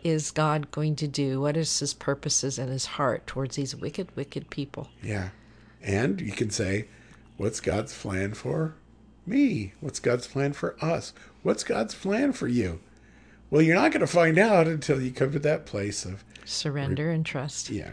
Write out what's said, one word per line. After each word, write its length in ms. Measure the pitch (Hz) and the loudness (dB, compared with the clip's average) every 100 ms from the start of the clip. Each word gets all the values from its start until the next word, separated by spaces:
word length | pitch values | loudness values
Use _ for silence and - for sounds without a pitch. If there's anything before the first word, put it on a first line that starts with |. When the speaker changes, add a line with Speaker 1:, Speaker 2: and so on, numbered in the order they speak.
Speaker 1:
is 260 | 165 156 147 | 0 0 0
God 400 | - 156 151 147 | 0 2 2 -2
going 260 | - 156 151 | -2 -2 0
to 120 | 151 | -2
do? 320 | 143 139 135 | 0 0 2
What 160 | 147 156 | 0 0
is 220 | 156 - | 0 0
his 140 | - | -2
purposes 640 | - - 135 151 - 135 135 | -4 -2 -2 0 0 -2 -4
and 120 | 131 | -4
his 160 | 131 - | -4 -4
heart 400 | - 135 110 - | 0 0 0 -4
towards 300 | 131 131 - | -4 -4 -4
these 180 | 131 | -4
wicked, 340 | 135 156 156 175 - | -6 -6 -6 -6 -8
wicked 340 | 139 - - | -8 -8 -8
people? 380 | - 139 - - - | -8 -6 -8 -14 -10
Speaker 2:
Yeah. 280 | 104 104 92 - - - - - | -6 -4 -6 -10 -20 -20 -20 -10
And 380 | - 101 135 196 | -2 2 2 0
you 120 | 107 | -6
can 180 | - 107 | -4 -4
say, 360 | - 95 101 110 - - - - - | -2 -2 -2 -6 -16 -20 -20 -18 -4
"What's 240 | 101 - | -4 -2
God's 360 | - 98 131 - | -2 -2 -2 -8
plan 380 | 110 95 98 | -4 -2 -2
for 400 | 107 127 156 160 - - - - - 170 | -4 -4 -2 -2 -6 -20 -20 -20 -16 -2
me? 460 | 269 277 143 98 - | 2 4 2 -4 -8
What's 200 | 151 - | -8 -2
God's 260 | 123 120 - | 0 0 0
plan 260 | 135 143 | 0 0
for 240 | 143 - - | 0 -6 -4
us? 280 | 160 165 - - - - | -2 -2 -4 -16 -20 -4
What's 220 | - 220 | 0 0
God's 300 | - 233 220 | 0 -2 -2
plan 380 | - 190 214 277 | -4 -2 2 2
for 140 | 254 120 | 0 0
you?" 320 | 120 92 85 - - - - - - - | 0 0 -4 -12 -20 -20 -20 -20 -20 2
Well, 120 | 147 | 4
you're 120 | 160 | 6
not 160 | 180 302 | 6 4
gonna 140 | 277 156 | 4 4
find 320 | 175 165 160 | 6 6 6
out 300 | 220 190 160 | 6 6 6
until 320 | 160 147 135 | 2 0 0
you 80 | 127 | 0
come 220 | 127 135 | 0 0
to 60 | 147 | 2
that 260 | 147 160 - | 2 0 -2
place 380 | 104 101 - | -4 -4 -4
of 200 | 90 95 - - | -8 -10 -14 -20
Speaker 1:
Surrender 640 | - - 151 143 139 139 156 | -8 -4 -2 -2 -2 0 0
Speaker 2:
re- 60 | |
Speaker 1:
and 120 | 160 156 | 0 0
trust. 440 | 139 139 - - | -4 -4 -6 -6
Speaker 2:
Yeah, 220 | 101 - | -6 -6